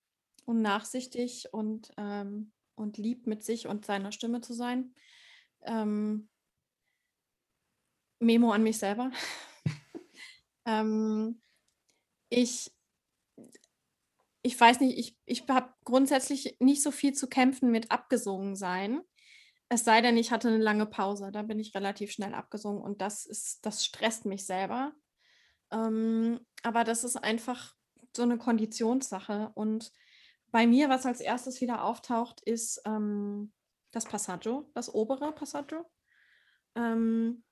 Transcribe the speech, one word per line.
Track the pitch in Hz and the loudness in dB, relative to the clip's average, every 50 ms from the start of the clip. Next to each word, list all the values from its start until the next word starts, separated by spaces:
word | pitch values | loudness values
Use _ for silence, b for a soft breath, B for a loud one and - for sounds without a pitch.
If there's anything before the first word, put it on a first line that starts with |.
| _ _ _ _ _ _ _ _ - | _ _ _ _ _ _ _ _ -6
und | - 233 226 | -2 0 2
nachsichtig | 220 208 196 214 214 - - 254 254 - - 240 247 247 247 - - - | 2 2 2 0 -2 -4 -8 -8 -8 -6 -6 -4 -4 -4 -6 -10 -14 -10
und, | - 220 214 214 220 220 - - - | -8 -6 -4 -4 -6 -8 -10 -16 -12
ähm, | - 208 202 202 202 202 202 208 208 214 214 _ _ _ _ _ | -10 -8 -6 -6 -6 -8 -8 -8 -10 -12 -12 _ _ _ _ _
und | - 214 208 214 - | -10 -8 -8 -8 -6
lieb | 208 226 247 247 - | -4 -4 -4 -4 -4
mit | 220 214 214 - | -6 -6 -6 -4
sich | - 233 233 - | -6 -6 -6 -4
und | - 214 208 208 | -8 -8 -8 -4
seiner | - 202 196 196 202 | -4 -4 -4 -4 -6
Stimme | 208 - 240 233 240 240 | -8 -8 -4 -4 -4 -4
zu | 233 - 240 | -6 -8 -8
sein. | 233 240 240 247 254 254 254 b b b b b b b b b b b b b _ | -6 -4 -4 -2 -4 -4 -6 b b b b b b b b b b b b b _
Ähm, | - - 226 220 214 214 208 208 214 214 214 214 214 _ _ _ _ _ _ _ _ _ _ _ _ _ _ _ _ _ _ _ _ _ _ _ _ _ _ _ _ _ _ _ _ _ _ _ _ _ _ - | -8 -6 -4 -2 0 0 0 0 0 -2 -2 -4 -6 _ _ _ _ _ _ _ _ _ _ _ _ _ _ _ _ _ _ _ _ _ _ _ _ _ _ _ _ _ _ _ _ _ _ _ _ _ _ 2
Memo | 233 233 226 233 240 226 | 6 6 8 8 8 6
an | 202 214 | 6 4
mich | 220 220 220 - | 4 2 2 0
selber. | 208 196 208 233 254 262 | -2 -2 -2 -2 -4 -4
<laughs> | 254 - - - - - - - - - - 156 - - - _ - - - B B B B B B B B _ _ _ - 233 | -4 -6 -8 -8 -10 -12 -16 -20 -14 -6 -6 -6 -6 -6 -14 _ -16 -16 -16 B B B B B B B B _ _ _ -4 -2
Ähm, | 220 214 214 220 220 214 220 220 214 214 220 226 233 - _ _ _ _ _ _ _ _ _ _ _ _ _ _ _ _ _ - | 0 0 2 2 2 2 2 0 0 0 -2 -4 -6 -8 _ _ _ _ _ _ _ _ _ _ _ _ _ _ _ _ _ 0
ich, | 233 247 247 240 - - - - _ _ _ _ _ _ _ _ _ _ _ _ _ - - - - - _ _ _ _ _ _ _ _ _ _ _ _ _ _ _ _ | 2 2 2 2 -2 -8 -10 -12 _ _ _ _ _ _ _ _ _ _ _ _ _ -20 -20 -20 -20 -20 _ _ _ _ _ _ _ _ _ _ _ _ _ _ _ _
ich | - 247 - - | -4 -2 4 8
weiß | 240 233 254 254 | 10 10 10 8
nicht, | 285 254 - - | 4 2 2 0
ich, | 233 - _ _ _ | -6 -10 _ _ _
ich | - 247 - - - | -6 -6 -4 -2 2
hab | 262 254 247 - _ _ - | 2 2 2 0 _ _ -4
grundsätzlich | - 240 262 277 269 302 269 262 - 285 277 - 247 - - | 2 4 4 6 6 4 2 2 0 -4 -4 -6 -8 -2 4
nicht | 254 262 285 285 | 6 6 6 6
so | - 302 | 2 -2
viel | 269 - - 277 | -2 0 0 0
zu | 277 - 269 254 | 0 0 -6 -2
kämpfen | - 269 254 262 262 - 262 240 | 2 4 4 4 4 4 2 4
mit | 226 220 226 - | 4 2 2 0
abgesungen | 220 - - - 262 220 214 202 190 190 196 196 196 | -2 -2 0 0 0 0 0 -2 -4 -4 -4 -6 -6
sein. | 190 196 180 180 185 196 208 247 320 - _ _ b b b b b b b b b b - | -4 -4 -4 -2 -2 -2 -2 -4 -4 -6 _ _ b b b b b b b b b b -2
Es | 247 226 - | 0 2 4
sei | 240 220 233 | 6 6 6
denn, | 233 247 233 | 8 6 4
ich | 233 226 226 | 4 4 2
hatte | 233 226 240 233 | 0 2 2 4
eine | 220 220 | 4 4
lange | 220 214 208 214 214 | 4 4 4 2 0
Pause. | 214 214 - 196 196 208 202 196 196 | -2 -2 -4 -2 -2 -2 -4 -8 -8
Da | 202 208 | -8 -8
bin | 208 220 214 214 | -6 -6 -6 -6
ich | 214 214 - | -6 -6 -6
relativ | 196 202 196 196 - 208 214 | -4 -4 -4 -4 -6 -8 -8
schnell | - - 196 202 - | -8 -8 -8 -6 -6
abgesungen | - - - - 208 - 208 208 196 | -10 -10 -10 -12 -8 -6 -6 -6 -6
und | - - 202 202 | -6 -8 -6 -6
das | 190 208 214 - - | -6 -6 -6 -8 -12
ist, | - 214 - - - - - - | -12 -12 -10 -10 -10 -10 -8 -8
das | 220 214 - - | -8 -4 -4 -4
stresst | - - - 220 226 220 - - | -4 -4 -2 -2 -2 -2 -2 -6
mich | 208 190 196 - | -6 -6 -6 -6
selber. | - 185 185 190 190 220 247 269 302 302 _ _ _ _ _ _ _ _ _ _ _ _ _ _ - | -6 -4 -4 -4 -4 -4 -4 -4 -6 -8 _ _ _ _ _ _ _ _ _ _ _ _ _ _ -8
Ähm, | - 226 226 220 220 220 220 226 226 226 226 233 233 254 - _ _ - | -4 -2 -2 0 0 0 0 2 2 2 2 0 0 -2 -6 _ _ -6
aber | - 233 220 233 233 | -4 0 2 2 2
das | 226 233 226 - | 2 0 -2 -2
ist | 240 - | -4 -6
einfach | - - 208 220 233 - 262 247 247 - - - _ _ _ _ _ _ _ - | -2 -2 -2 -2 -2 -2 -6 -8 -8 -8 -18 -20 _ _ _ _ _ _ _ -4
so | - | 0
eine | 240 240 240 233 | 2 2 2 2
Konditionssache. | - 247 233 214 220 214 - - 226 220 254 269 262 - 202 190 - - 208 208 214 214 - | 2 2 2 2 2 -2 -2 0 0 2 2 0 -2 -4 -8 -8 -6 -4 -4 -4 -4 -6 -6
Und | - 214 214 220 220 226 - b b b b b b b b b b b - | -4 -2 -2 -2 -4 -6 -10 b b b b b b b b b b b 0
bei | - 226 233 | 4 6 8
mir, | 233 233 269 302 277 | 8 8 8 8 6
was | 262 254 262 | 4 2 2
als | 262 240 240 | -2 -4 -2
erstes | - - 240 247 - 262 254 - | -2 -2 -2 -2 -4 -8 -6 -4
wieder | 254 240 240 208 - | -4 -2 -2 -2 -2
auftaucht, | 208 240 - - - 247 226 240 240 - - | -2 -4 -4 -4 -2 -2 -2 -2 -4 -8 -8
ist, | - 214 233 226 226 - - - - | -4 -4 -2 -2 -2 -6 -8 -8 -6
ähm, | 214 214 214 214 208 208 208 202 208 202 208 208 208 _ _ _ _ _ _ _ _ | -4 -2 -2 -2 -2 -2 -2 -4 -4 -6 -8 -10 -12 _ _ _ _ _ _ _ _
das | - 233 - | -10 -10 -8
Passaggio, | - - 202 - - 180 175 - 220 247 285 294 _ - | -6 -6 -6 -6 -6 -8 -6 -4 -4 -6 -6 -8 _ -10
das | 233 240 - - | -10 -10 -4 -2
obere | 220 220 220 269 262 285 311 | -2 0 0 -2 -4 -4 -6
Passaggio. | 302 - 294 - - 294 285 - 311 320 339 _ _ _ _ _ _ _ _ _ _ _ _ _ _ _ _ _ - | -6 -8 -12 -10 -10 -10 -10 -8 -10 -12 -12 _ _ _ _ _ _ _ _ _ _ _ _ _ _ _ _ _ -8
Ähm, | 233 233 233 226 226 226 226 226 226 226 226 240 233 _ _ | -4 -2 -2 0 0 2 2 2 2 0 -2 -4 -6 _ _